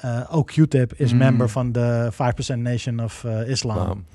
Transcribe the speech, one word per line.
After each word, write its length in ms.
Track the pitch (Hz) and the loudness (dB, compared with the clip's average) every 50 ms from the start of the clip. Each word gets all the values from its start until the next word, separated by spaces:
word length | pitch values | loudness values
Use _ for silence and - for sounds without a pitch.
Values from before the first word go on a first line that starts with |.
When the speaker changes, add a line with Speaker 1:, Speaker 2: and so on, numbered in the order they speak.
Speaker 1:
eh, 180 | - 123 117 120 127 - | -6 -4 -4 -4 -4 -2
ook 180 | 165 160 135 - | 0 0 0 2
Q-Tip 460 | - 156 156 - - 131 123 117 - | 2 2 4 4 4 2 2 0 0
is 180 | - 147 120 | 0 0 2
Speaker 2:
Mm. 60 | 120 123 | 4 6
Speaker 1:
member 320 | 135 135 117 113 - 110 | 6 6 4 4 2 0
van 220 | - 131 123 123 | 0 -2 -2 0
de 380 | 117 120 120 120 120 117 117 117 - | 0 0 0 2 0 0 -2 -2 -2
five 200 | - 151 - - | -2 0 0 0
percent 280 | - 131 - 135 120 | -2 -4 -4 -4 -4
Nation 420 | 120 120 123 113 - 131 117 117 117 | -2 -2 -2 -2 -2 -4 -4 -4 -4
of, 200 | 110 - - - | -6 -6 -8 -6
eh, 260 | 120 110 110 117 117 | -4 -4 -4 -2 -2
Islam. 280 | 135 - - 120 104 90 | -4 -2 -2 -2 -2 -2
Speaker 3:
Islam. 280 | 90 85 90 101 87 - | -2 -2 -4 -6 -8 -14